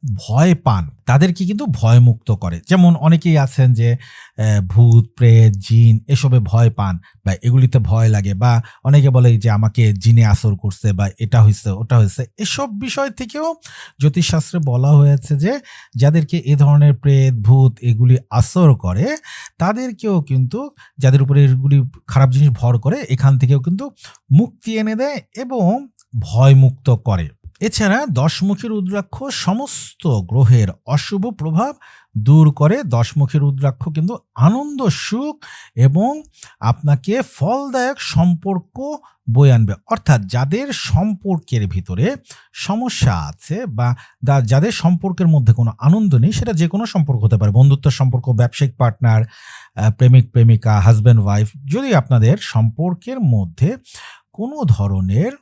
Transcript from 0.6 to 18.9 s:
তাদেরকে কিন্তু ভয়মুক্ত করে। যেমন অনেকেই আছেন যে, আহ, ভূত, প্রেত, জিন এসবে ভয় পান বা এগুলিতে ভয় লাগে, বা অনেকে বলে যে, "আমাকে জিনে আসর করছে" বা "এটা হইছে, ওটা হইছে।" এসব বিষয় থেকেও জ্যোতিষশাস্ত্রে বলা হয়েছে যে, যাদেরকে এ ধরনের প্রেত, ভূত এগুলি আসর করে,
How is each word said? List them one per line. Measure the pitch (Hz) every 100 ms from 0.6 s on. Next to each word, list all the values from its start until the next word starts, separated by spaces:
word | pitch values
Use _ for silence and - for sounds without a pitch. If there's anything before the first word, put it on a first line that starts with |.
| - 98 78 - -
তাদেরকে | 131 185 175 185
কিন্তু | 208 294
ভয়মুক্ত | 127 113 120 123 110 -
করে। | 101 90 85 -
যেমন | 185 175 165
অনেকেই | 151 165 175 156
আছেন | 135 - 127
যে, | 113 117
আহ, | 120 - - - - 107 104
ভূত, | 92 95 120 113 110 _
প্রেত, | 120 113 113
জিন | 98 98 113 117 110 -
এসবে | 135 135 127
ভয় | 98 113 117
পান | 110 98 87 _ _ 101
বা | 92
এগুলিতে | 120 127 127 131
ভয় | 92 110 113
লাগে, | 104 98
বা | 95 120 117 117 _
অনেকে | 135 143 139
বলে | 123 123 113
যে, | 113
"আমাকে | 104 110 110 110
জিনে | 101 110 113 110
আসর | 101 107 98
করছে" | 101 - 104
বা | 95 101 -
"এটা | 110 120
হইছে, | 104 101 -
ওটা | 95 113 120
হইছে।" | 104 - 127 _
এসব | 214 - 277
বিষয় | 202 247 277 277
থেকেও | - 247 294 320 320 - - - _
জ্যোতিষশাস্ত্রে | 143 160 165 160 - 175 143
বলা | 123 139
হয়েছে | 147 143 143 - 147
যে, | 170 277 - - - 135
যাদেরকে | 139 160 151 165
এ | 135 147
ধরনের | 143 147 147
প্রেত, | 131 143 139 131
ভূত | 123 104 135 131 -
এগুলি | 120 110 123 127 -
আসর | 117 117 180 165 120
করে, | 92